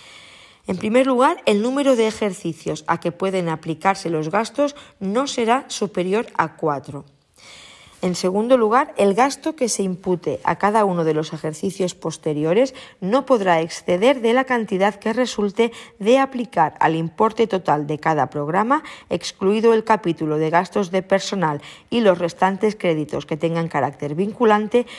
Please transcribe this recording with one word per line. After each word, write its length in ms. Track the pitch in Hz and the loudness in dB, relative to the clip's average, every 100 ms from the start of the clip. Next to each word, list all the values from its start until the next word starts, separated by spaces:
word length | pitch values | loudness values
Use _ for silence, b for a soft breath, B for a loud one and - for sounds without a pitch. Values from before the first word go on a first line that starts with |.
| B B B B B B - | B B B B B B -8
En 120 | 185 | -6
primer 280 | 208 240 262 | 0 2 2
lugar, 360 | 247 285 339 - | 4 2 2 0
el 160 | 208 | 0
número 340 | 226 269 277 247 | 0 0 2 2
de 120 | 220 | 2
ejercicios 760 | 214 214 185 170 156 - 151 - | 0 -4 -4 -8 -8 -8 -8 -4
a 120 | 170 | -4
que 120 | 175 | -4
pueden 360 | 165 190 190 170 | -4 -2 -2 -2
aplicarse 640 | 156 165 156 190 190 165 | -4 -6 -4 -2 -2 -2
los 200 | 160 156 | -4 -2
gastos 460 | 196 226 - 285 285 B B | -2 -4 -2 -4 -4 B B
no 280 | 190 208 277 | -4 -2 -2
será 380 | - 226 247 254 | -2 0 0 -2
superior 580 | - 208 - 180 202 233 - | -6 -6 -4 -2 -2 -4 -4
a 180 | 160 - | -6 -4
cuatro. 500 | 165 143 - 143 - _ _ _ B B B B B B | -4 -4 -6 -14 -16 _ _ _ B B B B B B
En 140 | 180 175 | -4 -2
segundo 420 | 185 196 226 254 | -2 0 4 4
lugar, 360 | 214 233 294 - | 4 2 0 2
el 160 | 202 | 2
gasto 420 | 190 269 269 320 311 | 4 2 0 -6 -2
que 140 | 240 | -2
se 120 | - | -2
impute 600 | 196 180 - 175 156 135 | -2 -4 -2 -2 -2 -4
a 140 | - 170 | -2 0
cada 260 | 196 220 | 2 2
uno 220 | 202 175 160 | 2 2 0
de 80 | |
los 180 | 156 151 | 0 -2
ejercicios 640 | 160 160 151 190 180 180 - | -6 -8 -6 -6 -4 -4 -4
posteriores 800 | 165 160 - 147 156 190 262 - B B | -10 -6 -4 -2 2 2 2 0 B B
no 260 | 185 254 269 | 0 0 2
podrá 360 | 247 190 165 | 2 4 2
exceder 580 | 165 - - 180 226 269 | 0 -6 -2 2 4 2
de 140 | 226 | 2
la 100 | 240 | 2
cantidad 520 | 262 247 220 185 196 202 | 2 -2 0 0 0 0
que 180 | 220 | -4
resulte 580 | 220 247 - 208 202 226 233 B B | -2 -2 -2 -2 0 -2 -2 B B
de 200 | 202 262 | 2 2
aplicar 560 | 269 262 226 - 156 - | 2 -4 -4 0 0 2
al 160 | 151 160 | 0 0
importe 500 | 165 - 220 214 226 | -2 0 0 0 0
total 400 | 190 - 147 147 | 0 0 0 0
de 120 | 151 | -4
cada 300 | 160 156 127 | -2 0 0
programa, 540 | 147 147 175 220 294 - B B | -2 -4 -2 0 0 -2 B B
excluido 640 | 180 - - 190 214 226 | -6 -6 -4 0 2 4
el 120 | 226 220 | 4 2
capítulo 520 | 214 180 160 156 151 | 0 0 -2 -2 -2
de 120 | 160 | 0
gastos 420 | 165 185 214 190 | 0 0 -2 -2
de 100 | 190 | -2
personal 600 | 190 - 196 202 160 147 B B B | 0 0 0 -2 -2 -2 B B B
y 120 | 233 | 2
los 160 | 214 175 | 4 4
restantes 580 | 170 - 190 196 214 208 | 0 0 0 2 -2 0
créditos 500 | 180 156 147 139 - | -2 -2 -2 -6 -6
que 120 | 156 | -4
tengan 320 | 165 165 165 | -2 -2 -2
carácter 460 | 151 135 143 147 151 | -2 -2 -4 -6 -4
vinculante, 680 | 202 - 233 208 214 247 240 | -4 0 2 2 2 0 0